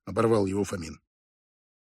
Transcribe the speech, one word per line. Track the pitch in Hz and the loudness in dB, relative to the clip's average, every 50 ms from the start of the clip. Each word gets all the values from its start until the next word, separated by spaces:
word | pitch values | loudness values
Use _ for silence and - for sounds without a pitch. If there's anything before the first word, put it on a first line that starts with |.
| - | -12
оборвал | - 98 110 113 113 113 104 98 95 | -6 -2 2 2 4 4 4 2 2
его | 95 101 98 | 0 -2 -2
Фомин. | - 110 92 80 76 73 - _ _ _ _ _ _ _ _ _ _ _ _ _ _ _ _ _ _ | -2 -4 -8 -8 -10 -14 -16 _ _ _ _ _ _ _ _ _ _ _ _ _ _ _ _ _ _